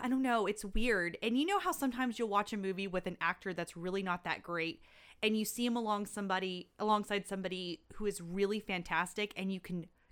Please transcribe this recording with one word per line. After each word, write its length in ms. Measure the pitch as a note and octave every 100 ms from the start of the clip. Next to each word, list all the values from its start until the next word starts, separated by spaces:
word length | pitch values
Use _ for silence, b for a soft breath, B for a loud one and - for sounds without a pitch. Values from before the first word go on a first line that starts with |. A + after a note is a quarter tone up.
I 80 | B3
don't 140 | C4
know, 240 | C4 A#3 G3
it's 180 | G#3
weird. 540 | G3+ G#3+ A#3+ G3+ E3+ -
And 140 | A3 B3
you 80 |
know 140 | E4 G4
how 140 | F#4
sometimes 460 | - C4+ A#3+ B3+ A3
you'll 100 | A3+
watch 240 | G3+ G#3
a 40 | G#3+
movie 300 | F#3+ F#3 G3
with 200 | F3+ F3+
an 100 | F3
actor 320 | E3 F3+ G3
that's 240 | E3+ E3+ E3+
really 260 | F3 G3
not 180 | F#3+ F3
that 180 | E3+ D#3
great, 360 | - E3+ E3 - B B B B
and 140 | G#3+ A3
you 80 |
see 220 | G#3+ - A#3+
him 80 | A#3+
along 300 | A3 G3+ G#3
somebody, 640 | - G3 F#3 F#3+ F3+ - -
alongside 480 | G#3+ G#3 G3+ G3+ -
somebody 540 | G3 F#3 F#3 F3+ D#3+ -
who 120 | - G#3
is 140 | -
really 400 | E3+ F#3+ G3 G#3+
fantastic, 720 | - F3+ E3+ E3 F3 - G#3 -
and 160 | F#3+
you 60 | F#3
can 280 | - F3+ E3 _ _